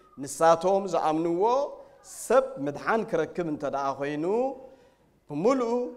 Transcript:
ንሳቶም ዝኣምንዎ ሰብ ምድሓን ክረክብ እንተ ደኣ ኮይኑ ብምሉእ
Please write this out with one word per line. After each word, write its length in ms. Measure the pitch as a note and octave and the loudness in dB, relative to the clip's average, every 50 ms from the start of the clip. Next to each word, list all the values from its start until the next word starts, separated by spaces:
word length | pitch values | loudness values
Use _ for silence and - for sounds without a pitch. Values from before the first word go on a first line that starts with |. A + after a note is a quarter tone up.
| - _ _ B2 | -20 _ _ -12
ንሳቶም 680 | C#3+ C3+ - - D#3+ E3 E3 E3 F3+ F#3 G3 G3 G3+ F#3+ | -10 -8 -2 4 6 6 6 6 4 2 2 2 0 0
ዝኣምንዎ 560 | F3 - - D#3 D#3 D#3+ E3+ E3+ E3+ F3 G3+ A#3 B3 C#4 C#4+ - - - - - - - - - - | -2 0 0 0 0 0 0 0 0 0 2 2 2 0 0 -4 -6 -12 -18 -20 -20 -20 -20 -20 -18
ሰብ 320 | - - - A3+ C4 C4 C4 - C4 | -10 -2 2 4 4 4 2 0 -6
ምድሓን 440 | C#3+ D3 C#3 - - E3+ G#3 A3+ - | -6 -6 -6 -4 -2 0 0 0 0
ክረክብ 440 | - F3+ D#3 D#3 D#3 - - F3 D#3+ | 0 -2 -2 -2 -2 -4 -4 -4 -4
እንተ 140 | D3+ C3 D3 C3+ | -4 -4 -4 -4
ደኣ 160 | C3 C#3 C#3 C#3 | -2 -2 -2 -2
ኮይኑ 340 | C3+ C3 C#3+ C#3+ D3+ D3 D#3+ F3+ G#3 A#3 B3+ C4+ C4+ - - - - - - _ _ _ _ _ _ _ _ - | -2 -2 -4 -4 -4 -2 -2 0 0 0 0 -2 -4 -6 -14 -20 -20 -20 -20 _ _ _ _ _ _ _ _ -10
ብምሉእ 460 | D3 D3 F3+ A#3+ C#4 C4 A#3+ A3+ A#3+ B3 B3 B3 - | -4 0 4 4 4 4 2 0 0 0 -2 -4 -8